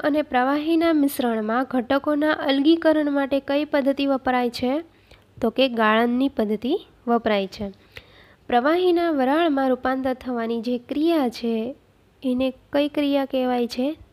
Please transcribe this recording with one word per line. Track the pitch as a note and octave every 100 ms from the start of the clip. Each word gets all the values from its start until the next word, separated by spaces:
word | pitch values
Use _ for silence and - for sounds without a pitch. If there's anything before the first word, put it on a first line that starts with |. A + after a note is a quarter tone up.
અને | D4+ D4
પ્રવાહીના | D4 B3+ B3+ D4 D4+ E4 E4
મિશ્રણમાં | D#4 C#4 - B3 A3+ G#3+ A#3+
ઘટકોના | C4+ C4 A3+ C4+ D4+ D4 D4+
અલગીકરણ | - D4 C#4 C#4+ E4 D#4+ D#4 D4
માટે | C#4 C4+ C#4
કઈ | C#4 C#4+ D4+
પદ્ધતિ | D4 C4+ C#4 C#4
વપરાય | C4+ C4 B3+ B3
છે? | A#3+ B3 D4 E4 _ _ - _ -
તો | A3+
કે | A#3+ C4
ગાળણની | A#3 G#3+ A3 A#3+ B3 C4+
પદ્ધતિ | C4 G#3+ G#3+ A#3+ F#4+ - _ A#3+
વપરાય | A#3 A#3 G3+ F#3+
છે. | - G3+ - _ - - - - _ -
પ્રવાહીના | A#3+ C#4 F4 F#4 E4+ E4+
વરાળમાં | C#4+ B3+ D#4 E4+ C4+ C4
રૂપાંતર | B3+ B3+ C4 C4
થવાની | B3+ B3+ A#3+ A3+ A#3
જે | A3+ B3
ક્રિયા | - C4+ E4 E4 B3
છે | - A#3 A3+ A#3 D4 _ _ _ _
એને | C4 B3 C4 B3+ -
કઈ | C#4+ D4
ક્રિયા | D4+ C#4+ C#4 C4+
કહેવાય | C4 B3+ B3 A#3+
છે? | - C4+ D#4+ -